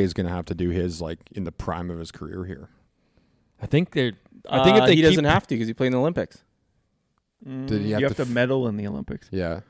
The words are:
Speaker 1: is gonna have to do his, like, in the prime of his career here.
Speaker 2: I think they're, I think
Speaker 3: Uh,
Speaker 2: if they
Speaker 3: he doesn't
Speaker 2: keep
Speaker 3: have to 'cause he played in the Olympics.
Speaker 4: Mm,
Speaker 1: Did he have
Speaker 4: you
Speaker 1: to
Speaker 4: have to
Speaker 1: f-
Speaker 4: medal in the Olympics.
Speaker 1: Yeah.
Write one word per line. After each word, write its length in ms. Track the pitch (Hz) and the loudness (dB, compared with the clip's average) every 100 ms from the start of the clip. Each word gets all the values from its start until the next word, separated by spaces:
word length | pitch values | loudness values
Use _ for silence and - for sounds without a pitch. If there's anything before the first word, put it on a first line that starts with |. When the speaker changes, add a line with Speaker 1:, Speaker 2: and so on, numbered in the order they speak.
Speaker 1:
is 120 | 95 | 2
gonna 160 | 95 90 | 0 -4
have 160 | 90 85 | -4 -6
to 100 | 85 | -4
do 140 | 87 | -2
his, 320 | 87 87 82 | -2 -2 -4
like, 180 | 80 85 - | -10 -12 -12
in 100 | 104 | -10
the 80 | 85 | -10
prime 380 | - - 85 87 | -8 -8 -6 -6
of 80 | 82 | -10
his 120 | 82 | -12
career 340 | - 78 87 92 | -14 -12 -10 -10
here. 240 | 69 - _ _ _ _ _ _ _ _ - | -12 -16 _ _ _ _ _ _ _ _ -14
Speaker 2:
I 60 | - | -2
think 240 | 147 180 | 0 0
they're, 220 | 151 120 - _ - - | -2 -2 -4 _ -20 -2
I 140 | 131 | 4
think 140 | 170 214 | 6 8
Speaker 3:
Uh, 20 | |
Speaker 2:
if 40 | 208 | 8
they 80 | 160 | 8
Speaker 3:
he 60 | |
doesn't 200 | 160 156 | 6 6
Speaker 2:
keep 80 | 147 | 4
Speaker 3:
have 140 | 185 - | 2 0
to 100 | 117 | -2
'cause 100 | 113 | -2
he 60 | |
played 140 | 113 131 | -2 0
in 60 | |
the 60 | 127 | 0
Olympics. 440 | 151 170 90 - _ _ _ _ _ _ _ _ _ _ 135 | 0 -2 -6 -10 _ _ _ _ _ _ _ _ _ _ -14
Speaker 4:
Mm, 200 | 131 135 | -10 -4
Speaker 1:
Did 140 | 107 | -4
he 100 | 104 | -2
have 100 | 107 | 0
Speaker 4:
you 60 | 135 | 0
Speaker 1:
to 20 | |
Speaker 4:
have 80 | - | 0
to 60 | |
Speaker 1:
f- 60 | 123 | -2
Speaker 4:
medal 380 | 120 123 135 120 | 0 0 0 -2
in 100 | 104 | -4
the 100 | 101 | -6
Olympics. 400 | 71 - - - | -8 -10 -12 -8
Speaker 1:
Yeah. 300 | 95 85 82 | -4 -4 -4